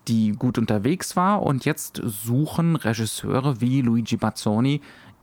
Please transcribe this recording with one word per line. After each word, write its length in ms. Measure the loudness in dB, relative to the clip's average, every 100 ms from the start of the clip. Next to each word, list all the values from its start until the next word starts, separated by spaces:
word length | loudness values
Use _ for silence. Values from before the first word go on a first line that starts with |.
| 0
die 260 | 2 2
gut 240 | 2 0 0
unterwegs 580 | 0 2 0 -2 -2 0
war. 260 | 2 2
Und 240 | 0 0 -2
jetzt 360 | -4 -6 -6
suchen 720 | -6 -6 -2 0 0 0 0 0
Regisseure 840 | 0 -2 -4 -4 -2 0 0 0
wie 220 | 0 2
Luigi 360 | 2 2 0 -2
Bazzoni 640 | -2 -2 0 2 2 0 -6 -20 -20 -4